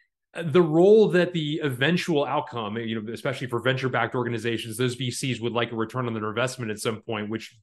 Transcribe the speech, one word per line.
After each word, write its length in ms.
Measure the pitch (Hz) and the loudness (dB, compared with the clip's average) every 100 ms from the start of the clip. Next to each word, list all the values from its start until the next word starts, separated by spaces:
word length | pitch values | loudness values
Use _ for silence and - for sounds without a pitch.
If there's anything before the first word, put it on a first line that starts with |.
| _ _ _ - | _ _ _ -8
The 180 | 170 156 | 2 4
role 460 | 165 160 190 214 196 | 6 6 8 8 8
that 240 | 170 175 | 4 2
the 280 | 175 151 156 | 0 -2 -2
eventual 600 | 151 120 139 175 180 151 | -2 2 2 2 2 0
outcome, 520 | 123 143 - 120 104 113 | 2 -2 -4 -6 -4 -4
you 260 | 113 113 | -4 -6
know, 100 | 107 | -6
especially 360 | 113 147 127 127 | -6 -6 -6 -4
for 100 | 117 | -2
venture-backed 560 | 120 131 131 123 117 | 0 0 0 0 0
organizations, 640 | 131 117 117 113 113 117 110 | -2 -2 -2 -4 -4 -6 -2
those 180 | 127 | -2
V 160 | 123 127 | -2 -6
Cs 300 | 120 139 110 | -4 -4 -4
would 120 | 117 | -2
like 200 | 113 117 | -2 -2
a 20 | |
return 320 | 117 110 127 123 | -4 -4 -4 -4
on 80 | |
their 140 | 113 107 | -4 -4
investment 420 | 107 127 131 117 | -2 -4 -4 -8
at 80 | 104 | -4
some 240 | 123 107 | -4 -4
point, 280 | - 110 104 | -6 -6 -6
which 280 | 113 - _ | -8 -10 _